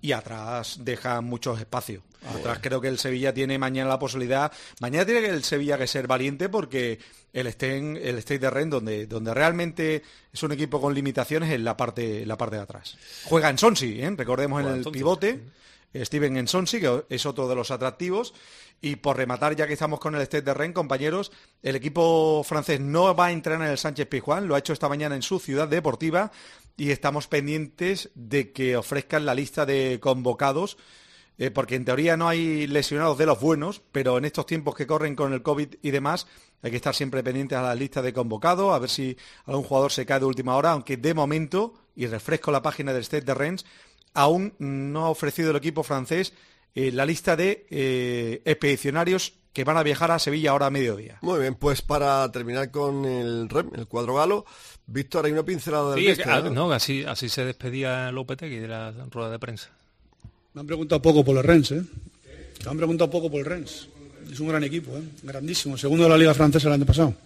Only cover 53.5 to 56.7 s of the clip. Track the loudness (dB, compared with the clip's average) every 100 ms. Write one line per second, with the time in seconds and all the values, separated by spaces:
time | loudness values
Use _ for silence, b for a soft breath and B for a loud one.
53.5 | -2 -2 -8 -6 -4 0 2 2 2 B
54.5 | B B B -8 -8 -4 0 0 0 -2
55.5 | -4 -2 0 0 2 4 2 2 2 2
56.5 | 0 2